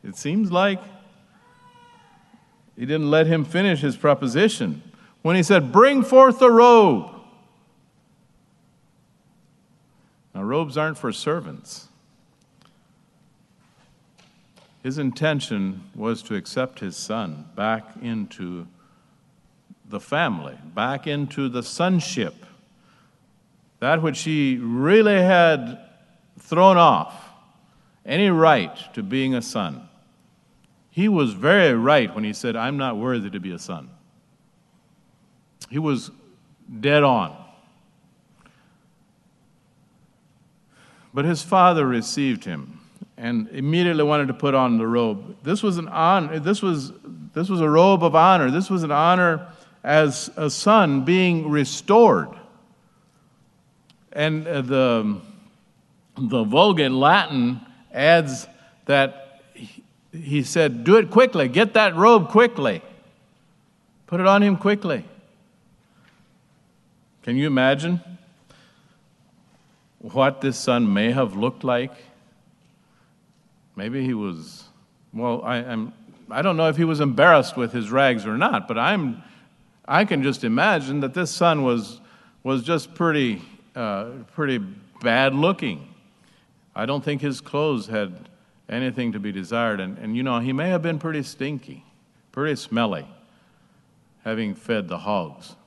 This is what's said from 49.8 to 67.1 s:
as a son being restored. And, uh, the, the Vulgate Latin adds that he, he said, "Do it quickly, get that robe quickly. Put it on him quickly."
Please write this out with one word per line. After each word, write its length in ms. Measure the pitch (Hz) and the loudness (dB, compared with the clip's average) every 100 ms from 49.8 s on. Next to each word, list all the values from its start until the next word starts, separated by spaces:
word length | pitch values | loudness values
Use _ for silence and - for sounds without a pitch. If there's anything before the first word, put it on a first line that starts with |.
as 460 | - 151 151 127 - - | 0 2 2 -2 -12 -8
a 140 | 151 | -6
son 560 | - 202 220 175 139 131 | -2 2 4 4 0 2
being 440 | 180 180 170 151 | 2 2 0 0
restored. 800 | 147 131 - - 214 226 101 73 - - _ _ _ _ _ _ _ _ _ _ _ _ _ _ _ _ | -2 -2 -6 2 6 6 4 -2 -12 -20 _ _ _ _ _ _ _ _ _ _ _ _ _ _ _ _
And, 340 | 147 156 156 156 | -4 -2 -2 -4
uh, 140 | 147 | -6
the, 560 | 127 135 127 117 107 98 - - _ _ _ _ _ _ _ - | -2 0 2 2 -2 -4 -10 -20 _ _ _ _ _ _ _ -8
the 260 | 123 123 107 | -4 -2 0
Vulgate 460 | 127 208 175 139 | 4 4 4 0
Latin 680 | 131 143 196 156 135 120 123 - _ _ | 2 4 4 2 -2 -2 -4 -12 _ _
adds 560 | 120 147 170 147 127 - _ _ _ - | -2 4 4 2 -8 -12 _ _ _ 0
that 560 | 139 135 - - - _ | 0 0 -4 -20 -20 _
he, 300 | - - - _ _ _ | -20 -20 -20 _ _ _
he 300 | 160 147 147 | -16 -6 -6
said, 420 | 123 170 151 117 120 | -2 0 0 0 4
"Do 100 | 214 | 4
it 160 | 175 | 6
quickly, 380 | 220 254 180 131 | 4 4 2 0
get 240 | 139 220 | 2 2
that 200 | 220 208 165 | 4 2 4
robe 340 | 208 233 160 | 6 6 6
quickly. 520 | 208 233 233 131 131 - - _ _ _ _ _ _ _ _ _ _ _ | 4 4 2 -4 -4 -10 -20 _ _ _ _ _ _ _ _ _ _ _
Put 140 | 175 | 0
it 40 | 185 | 4
on 160 | 202 | 6
him 140 | 202 190 | 4 2
quickly." 480 | 196 208 196 139 131 - _ _ _ _ _ _ _ _ _ _ _ _ _ _ _ _ _ _ _ | 0 -2 -2 -6 -8 -20 _ _ _ _ _ _ _ _ _ _ _ _ _ _ _ _ _ _ _